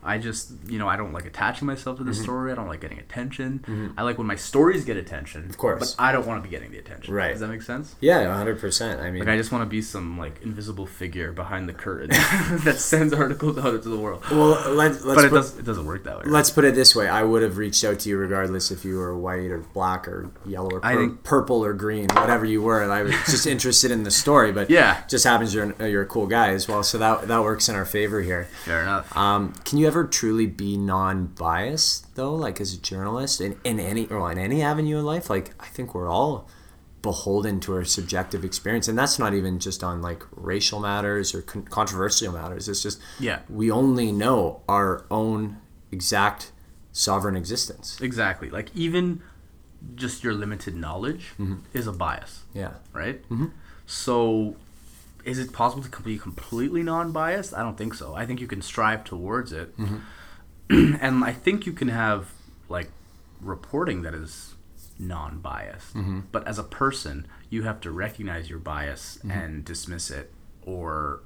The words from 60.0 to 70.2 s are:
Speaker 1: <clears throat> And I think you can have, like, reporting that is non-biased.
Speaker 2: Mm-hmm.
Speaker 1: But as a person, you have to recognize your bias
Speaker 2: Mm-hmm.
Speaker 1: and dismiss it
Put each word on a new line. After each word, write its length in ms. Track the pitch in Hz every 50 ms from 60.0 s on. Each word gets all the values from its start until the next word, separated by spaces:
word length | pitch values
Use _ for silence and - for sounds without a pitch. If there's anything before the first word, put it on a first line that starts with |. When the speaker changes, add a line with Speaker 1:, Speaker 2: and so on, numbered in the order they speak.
| - - - - - - - - - - - - - -
Speaker 1:
<clears throat> 320 | - 160 156 151 147 151
And 220 | - 135 131 127 123
I 80 | 117 120
think 320 | - - 185 196 208 208
you 80 | 185 165
can 140 | - 139 123
have, 440 | 117 117 113 110 107 101 90 - - - - - - - - -
like, 240 | 87 90 87 87 - - - - - - - - - -
reporting 600 | 92 90 95 87 - - - 143 175 180 117 90 85
that 100 | 80 80
is 400 | 80 80 78 - - - - - - - - - - - - - -
non-biased. 960 | 92 90 87 82 76 76 76 80 82 - - - 50 - - 95 - - -
Speaker 2:
Mm-hmm. 240 | 110 98 95 98 95 95 -
Speaker 1:
But 160 | - 113 - -
as 120 | 110 101
a 40 | 98
person, 600 | - - - 131 135 135 - - 87 69 71 73 - - - - -
you 140 | - 110 110
have 180 | 110 107 -
to 100 | - 87
recognize 580 | 80 85 95 107 110 - 107 95 85 82 82 76
your 100 | 80 82
bias 580 | 80 78 76 73 73 73 69 - - - - -
Speaker 2:
Mm-hmm. 120 | - 104
Speaker 1:
and 340 | 90 87 82 80 78 78 76
dismiss 460 | - 85 73 - - 87 82 - -
it 200 | 67 67